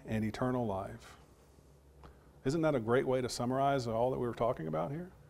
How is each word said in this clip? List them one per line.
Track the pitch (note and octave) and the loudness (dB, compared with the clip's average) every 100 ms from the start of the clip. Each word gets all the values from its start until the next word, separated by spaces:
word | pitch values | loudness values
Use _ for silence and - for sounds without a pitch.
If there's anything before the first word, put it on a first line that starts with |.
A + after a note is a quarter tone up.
| - | -4
and | A2 | 0
eternal | A2 - B2+ B2+ A#2 | 0 0 0 0 0
life." | F#2+ G2 A#2 - - - - - - - - - - - - - - C3+ | -2 -6 -10 -16 -20 -20 -20 -20 -20 -20 -20 -20 -20 -20 -20 -20 -4 -2
Isn't | E3 | 2
that | D#3 C#3+ | 4 2
a | |
great | A2 B2+ C#3 | 4 2 4
way | C3 | 0
to | A#2+ | 0
summarize | - B2 C3 C#3 C#3 A#2 | -2 -2 2 2 2 0
all | A2+ B2 | 0 0
that | C3+ | 0
we | B2 | -2
were | |
talking | A2+ A#2 C3 D#3+ | 0 0 0 -2
about | D#3 D#3+ | -2 -2
here? | D3 F3+ - - | -4 -8 -14 -20